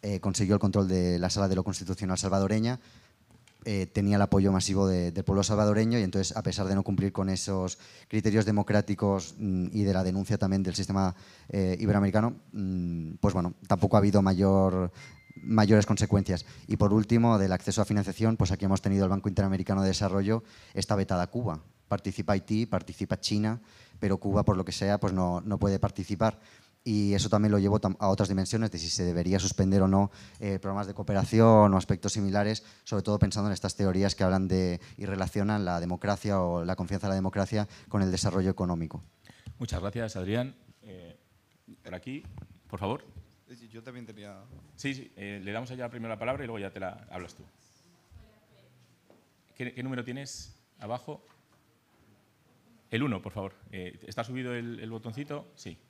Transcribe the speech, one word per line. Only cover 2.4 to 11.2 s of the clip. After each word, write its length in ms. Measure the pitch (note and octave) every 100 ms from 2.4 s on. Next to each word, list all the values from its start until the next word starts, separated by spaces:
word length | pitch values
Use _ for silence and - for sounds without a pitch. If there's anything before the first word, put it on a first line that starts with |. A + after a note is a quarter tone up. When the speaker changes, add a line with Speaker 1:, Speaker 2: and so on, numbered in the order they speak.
| G2 G#2+ A#2 B2+ - - _ _ _ - _ _
Speaker 1:
eh, 220 | - G2+ F#2
tenía 300 | - G2+ G2+
el 60 |
apoyo 280 | G2+ G2 G2
masivo 340 | F#2+ F2+ F#2+ G2
de, 240 | F2+ F2
del 120 | E2+
pueblo 180 | G2+ G2
salvadoreño 540 | G2 G#2 G#2 G#2 A2 A#2
y 40 |
entonces, 340 | F#2+ G2 F#2 A2+
a 60 |
pesar 240 | G2+ F#2+ F#2+
de 80 |
no 80 | G2
cumplir 300 | G2 F#2+ F#2+
con 160 | - G2
esos 480 | F#2+ - F#2+ F#2 - - - -
criterios 360 | A2 G#2+ G#2
democráticos, 920 | G#2 G#2 G2 G#2 G2+ G2+ G2+ G2 E2+ -
mm, 300 | G#2+ F#2 F2
y 120 | G#2+
de 80 | G2+
la 100 | F#2
denuncia 360 | F#2 F#2+ F#2+ G2+
también 240 | G2 G2
del 100 | F#2
sistema, 400 | E2+ F#2+ G2 F#2+ F2